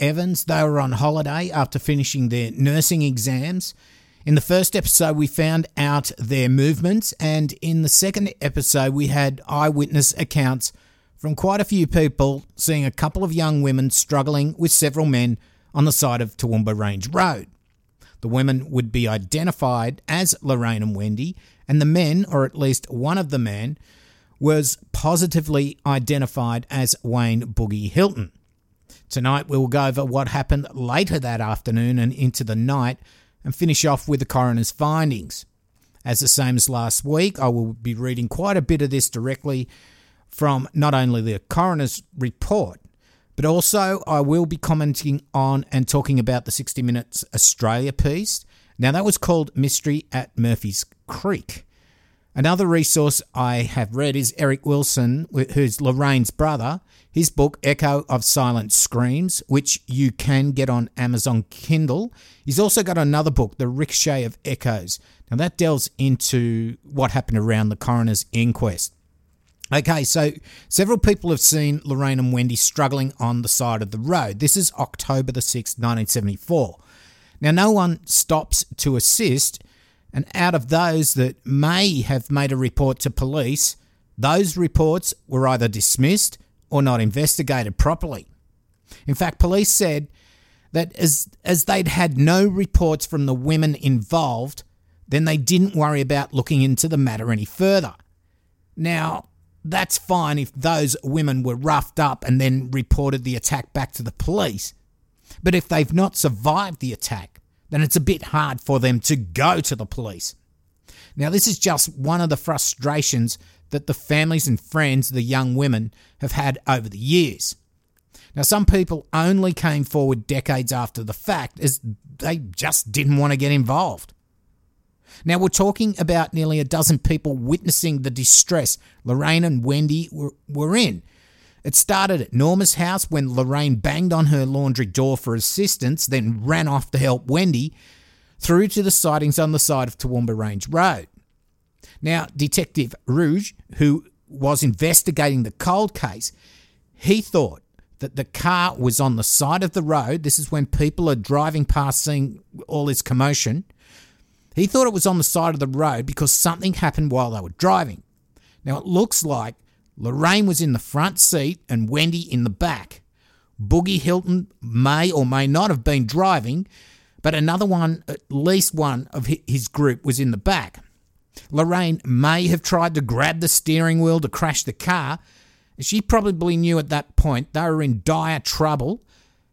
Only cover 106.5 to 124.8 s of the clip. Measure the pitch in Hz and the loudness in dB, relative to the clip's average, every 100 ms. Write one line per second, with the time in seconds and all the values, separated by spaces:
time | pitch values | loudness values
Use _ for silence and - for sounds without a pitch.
106.5 | 175 196 156 131 107 - 107 - - _ | 0 -2 -6 -8 -8 -8 -8 -10 -20 _
107.5 | _ _ 151 156 170 139 165 - 151 147 | _ _ -2 2 2 2 -2 -2 -2 -2
108.5 | 123 - 135 127 120 - 143 92 82 151 | -4 -2 2 2 2 0 -2 -2 0 2
109.5 | 175 - 117 104 - 113 87 - - _ | 2 -2 -6 -8 -10 -10 -10 -12 -14 _
110.5 | _ _ _ _ - - 147 147 196 - | _ _ _ _ -20 -16 -4 0 2 2
111.5 | 165 190 151 - 139 139 175 165 147 - | 0 0 0 -2 -2 -2 0 0 -2 -2
112.5 | 151 - - 139 151 - 127 117 - - | -2 -4 -2 -2 0 0 0 0 -4 -14
113.5 | _ _ 143 - 139 - 151 160 160 139 | _ _ -6 -4 -6 0 2 2 2 0
114.5 | 110 - 156 143 131 127 127 120 131 127 | -2 0 0 2 2 0 -2 -2 0 0
115.5 | 127 143 110 110 - _ _ 139 143 139 | 0 0 0 -2 -10 _ _ -4 -2 -2
116.5 | 139 - 127 110 98 127 175 107 95 - | -2 -2 -2 -2 -8 2 2 2 -2 -8
117.5 | - _ _ _ _ _ - - 143 135 | -10 _ _ _ _ _ -20 -12 -2 0
118.5 | 208 196 190 175 160 - 160 170 190 185 | 4 4 4 0 -4 -4 0 2 2 2
119.5 | - 170 147 131 151 135 120 - 135 - | 0 0 0 0 0 0 0 -2 -4 -2
120.5 | 131 120 127 120 - 110 - - 170 143 | -4 -2 -4 -6 -8 -10 -8 -4 -4 -6
121.5 | - 143 - 117 101 - - 160 170 110 | -4 -2 -2 -6 -12 -16 -8 -6 -6 -8
122.5 | - 151 - 110 107 143 143 143 135 143 | -6 -2 -2 -2 0 2 4 2 2 2
123.5 | 143 120 147 180 101 - - _ _ _ | 2 2 0 -2 -4 -14 -20 _ _ _
124.5 | _ _ _ | _ _ _